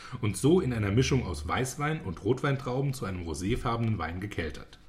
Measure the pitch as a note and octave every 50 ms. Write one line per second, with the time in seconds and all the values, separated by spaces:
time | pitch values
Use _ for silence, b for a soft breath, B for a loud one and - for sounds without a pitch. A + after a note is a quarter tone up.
0 | B B C3 B - G#2+ G2 - - C#3 F3 F#3 - B2+ B2 A2+ G#2+ G2 G2 A#2+
1 | C3+ - D3 B2+ - F#2 F2 D#2 - D#2 E2 G2+ C3 B2+ - - D3 D3+ D#3 D#3
2 | - F#2+ E2 - - G#2 A2+ - - C#3+ C3+ C3 - B2+ B2 C3+ C#3+ C#3+ C3 -
3 | A2+ F#2+ F#2+ F2+ E2+ E2 D2+ C#2+ F2 G2 A#2 - - B2 A#2 A2+ A#2 A2+ A2 F2+
4 | D2+ D#2+ E2+ F#2 G2+ G2+ - - E2 D2+ C#2 - - - - - -